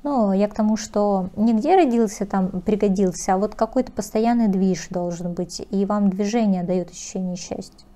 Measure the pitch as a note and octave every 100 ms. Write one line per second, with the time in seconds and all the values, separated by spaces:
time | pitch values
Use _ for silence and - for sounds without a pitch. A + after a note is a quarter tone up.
0 | D4 C4+ G3+ F#3+ G#3 G#3 G#3+ G#3+ - G#3
1 | G#3 G3 F#3 - A3+ A3 C#4+ F#4+ D4+ A#3
2 | A3 G#3+ G3+ G3 F#3 F#3 G#3 G#3 G#3 F#3+
3 | F#3+ E3+ - F#3+ G#3 - A3 B3+ B3+ -
4 | G3+ A3 A3+ A#3+ A3 F#3+ F#3+ E3+ - F3+
5 | F3 E3+ F3+ F3 F3 - - G3 G3 G#3
6 | G3+ F#3 G#3 A#3 G#3+ F#3 F#3 F3+ F3 -
7 | - F#3+ F#3 F3+ - - - - -